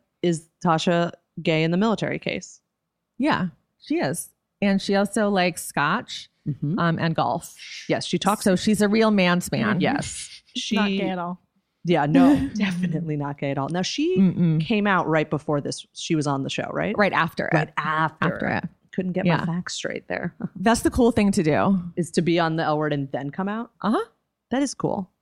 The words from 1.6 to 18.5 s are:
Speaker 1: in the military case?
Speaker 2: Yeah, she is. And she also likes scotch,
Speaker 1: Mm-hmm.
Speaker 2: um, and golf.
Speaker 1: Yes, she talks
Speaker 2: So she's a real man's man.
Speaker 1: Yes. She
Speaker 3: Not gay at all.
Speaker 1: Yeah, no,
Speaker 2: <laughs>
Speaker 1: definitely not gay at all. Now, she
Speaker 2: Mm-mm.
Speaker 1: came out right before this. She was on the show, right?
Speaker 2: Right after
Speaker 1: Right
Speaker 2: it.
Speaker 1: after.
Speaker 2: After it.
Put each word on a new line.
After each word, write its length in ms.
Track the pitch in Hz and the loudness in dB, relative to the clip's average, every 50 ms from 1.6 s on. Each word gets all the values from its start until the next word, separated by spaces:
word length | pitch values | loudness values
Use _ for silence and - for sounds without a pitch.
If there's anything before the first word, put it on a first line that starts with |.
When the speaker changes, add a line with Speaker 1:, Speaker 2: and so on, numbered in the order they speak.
| 160 | 2
Speaker 1:
in 80 | 165 | 2
the 60 | 170 | 2
military 420 | 185 214 226 202 - 156 - 143 156 | 2 2 2 0 0 -2 -4 -6 -6
case? 400 | - - - - - - - - _ _ _ _ _ _ _ _ _ _ _ | -6 -6 -6 -6 -8 -12 -20 -20 _ _ _ _ _ _ _ _ _ _ _
Speaker 2:
Yeah, 300 | - 254 311 - - 185 170 - _ _ _ _ _ | -2 0 0 0 0 -2 -4 -8 _ _ _ _ _
she 160 | - - 285 349 | -6 -4 -4 -2
is. 300 | 226 135 156 - - - _ _ _ _ _ _ | -2 -2 -4 -6 -10 -14 _ _ _ _ _ _
And 200 | 196 202 196 196 | 0 0 0 0
she 140 | - - 196 | 0 0 2
also 340 | 196 208 202 - 233 208 202 | 2 0 0 0 0 0 2
likes 340 | 202 185 180 180 170 - - | 2 2 2 0 -2 -4 -10
scotch, 640 | - - 160 143 151 180 240 - - - - - - _ _ - | -6 -2 -2 0 0 0 -2 -4 -8 -14 -16 -16 -18 _ _ -8
Speaker 1:
Mm-hmm. 300 | 151 135 - - 143 170 | -8 -6 -4 -4 -2 0
Speaker 2:
um, 220 | 170 170 170 165 - | 0 0 0 0 0
and 160 | 160 165 160 | -2 -2 0
golf. 400 | - 131 117 117 165 - - - - - - - - - - | 0 0 0 -2 -4 -6 -12 -18 -20 -18 -18 -16 -10 -4 -4
Speaker 1:
Yes, 160 | 156 113 - | -4 -2 -2
she 140 | - - 170 | -2 -4 0
talks 240 | - 190 208 - - | 0 0 0 2 2
Speaker 2:
So 120 | 214 185 | 2 2
she's 240 | 180 - 214 214 180 | 2 2 2 2 4
a 80 | 208 | 2
real 220 | 202 208 226 220 220 | 2 4 4 4 4
man's 420 | 214 202 180 180 175 180 - - | 4 4 4 4 2 2 0 -2
man. 300 | - 139 127 208 208 170 | -2 -2 0 0 2 2
Speaker 1:
Yes. 480 | 165 131 - - - - - - - - - - - _ - | 2 2 2 0 -2 -6 -10 -12 -14 -14 -18 -20 -18 _ -10
She 200 | 254 - - 208 | -10 -6 -2 0
Speaker 3:
Not 140 | 220 208 202 | 0 0 0
gay 200 | 196 196 196 185 | 0 -2 -2 -4
at 80 | 185 | -4
all. 240 | 180 175 175 180 - _ _ _ _ _ _ _ _ - | -4 -6 -6 -8 -10 _ _ _ _ _ _ _ _ 0
Speaker 1:
Yeah, 200 | 165 175 156 147 | 2 2 2 4
no, 300 | 147 156 269 262 269 294 269 269 277 | 4 6 6 6 6 6 4 0 -2
Speaker 2:
<laughs> 40 | - | -2
Speaker 1:
definitely 600 | 208 202 190 180 175 180 170 156 151 165 156 151 | -2 -2 -2 0 -2 -2 -2 -2 -2 -4 -4 -4
not 240 | 147 143 143 147 - | -4 -4 -6 -6 -4
gay 100 | 151 139 | -4 -4
at 80 | 139 | -2
all. 100 | 139 135 139 | -2 -2 -2
Now, 120 | 165 180 | -2 -4
she 340 | 185 - - - 294 349 370 359 | -4 -4 -2 -2 -2 0 2 4
Speaker 2:
Mm-mm. 420 | 196 180 147 - 175 165 156 160 160 | 4 4 4 4 2 2 2 2 2
Speaker 1:
came 220 | - 233 208 202 | 0 0 2 2
out 220 | 208 190 175 - | 2 2 2 2
right 200 | 147 160 156 151 | 2 2 2 2
before 320 | - 156 143 - - 151 143 | 0 -2 -4 -2 -2 -2 -2
this. 280 | 123 139 139 - - _ - | -2 -4 -8 -8 -12 _ -14
She 200 | - - - 170 | -8 -4 0 0
was 140 | 151 135 | 0 0
on 160 | 147 143 135 135 | 0 -2 -2 -4
the 60 | - | -4
show, 180 | - - - - | -4 -6 -6 -4
right? 240 | 143 147 156 185 220 | -4 -4 -2 0 2
Speaker 2:
Right 180 | 196 208 185 - | 2 2 2 2
after 360 | 147 165 165 - - - - | 2 0 0 -2 -4 -2 0
Speaker 1:
Right 180 | - 156 156 - | 2 0 0 -2
Speaker 2:
it. 40 | - | -4
Speaker 1:
after. 500 | - 147 156 156 156 160 156 - - - 170 - | -4 -4 -2 0 0 0 -2 -2 -2 -2 -2 -2
Speaker 2:
After 120 | - - | -2 -4
it. 220 | - | -4